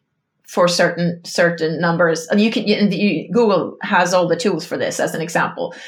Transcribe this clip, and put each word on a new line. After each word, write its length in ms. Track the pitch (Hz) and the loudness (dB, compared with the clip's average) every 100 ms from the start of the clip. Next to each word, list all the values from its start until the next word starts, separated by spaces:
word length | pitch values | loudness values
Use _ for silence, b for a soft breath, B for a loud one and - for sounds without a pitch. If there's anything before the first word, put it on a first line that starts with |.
| _ _ _ _ | _ _ _ _
for 240 | - - 175 | -6 0 2
certain, 520 | 170 170 170 175 170 | 4 0 0 -2 -4
certain 560 | - - 175 170 160 156 | -6 0 2 2 -2 0
numbers. 480 | 175 165 170 160 - | 0 2 2 0 0
And 120 | 202 | 2
you 120 | 220 | 2
can, 140 | - 196 | 0 -2
and 280 | 208 202 | 0 0
you, 340 | 175 208 156 - | 2 0 0 0
Google 460 | 180 226 185 - - | 2 2 2 0 -8
has 320 | - 196 180 | -2 0 2
all 140 | 180 170 | 2 2
the 80 | 165 | 0
tools 300 | 208 165 - | 0 -2 -4
for 100 | 147 | -4
this 220 | - - | -4 -2
as 160 | 147 165 | -4 -4
an 60 | |
example. 520 | 160 185 139 - - B | -4 -2 -4 -4 -8 B